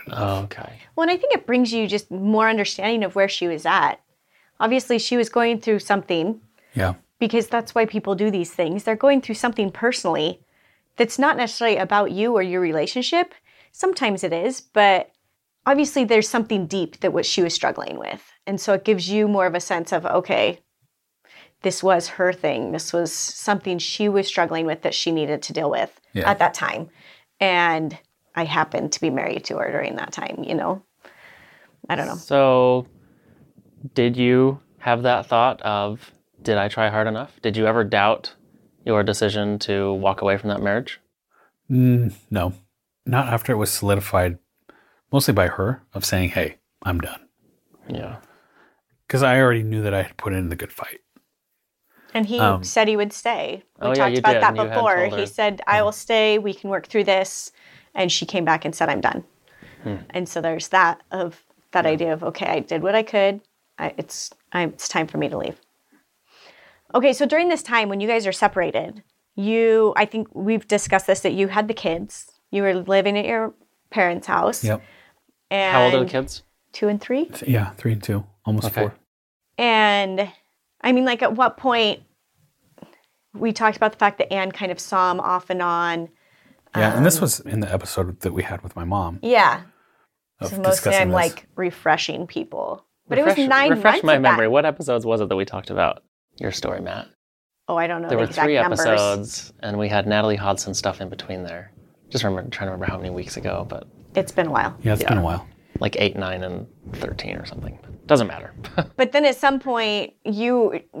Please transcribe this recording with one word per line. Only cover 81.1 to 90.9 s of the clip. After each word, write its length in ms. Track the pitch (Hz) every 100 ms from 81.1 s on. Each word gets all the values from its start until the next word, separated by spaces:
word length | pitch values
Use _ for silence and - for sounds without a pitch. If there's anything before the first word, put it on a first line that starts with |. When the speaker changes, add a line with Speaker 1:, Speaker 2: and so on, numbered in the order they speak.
| 240
Speaker 3:
at 140 | 254 226
what 220 | 240 -
point, 460 | 262 233 214 - - _ _ _ _ _ _ _ - _ _ _ _
we 180 | - 226
talked 260 | 220 226 -
about 140 | 214
the 60 | -
fact 200 | 208 202
that 120 | -
Anne 200 | 190 190
kind 200 | 180 190
of 80 | 175
saw 320 | - 190 180
him 80 | 180
off 300 | - 180 180
and 120 | 185
on. 480 | 175 170 170 170 165 _ _ _ _ _ _ -
Speaker 1:
Yeah, 200 | 107 113
and 100 | 165
this 120 | 160
Speaker 3:
Um, 40 |
Speaker 1:
was 180 | 135 -
in 180 | - 107
the 120 | 98
episode 480 | 98 - - 90 87
that 120 | 95
we 100 | 82
had 180 | - 90
with 140 | 95 87
my 80 |
mom. 360 | 87 98 85 90
Speaker 3:
Yeah. 400 | 226 233 175 - - _ _ _ _ _ _ _
Speaker 1:
Of 100 | 92
Speaker 3:
So 80 | 196
mostly 140 | 185
Speaker 1:
discussing 300 | 190 -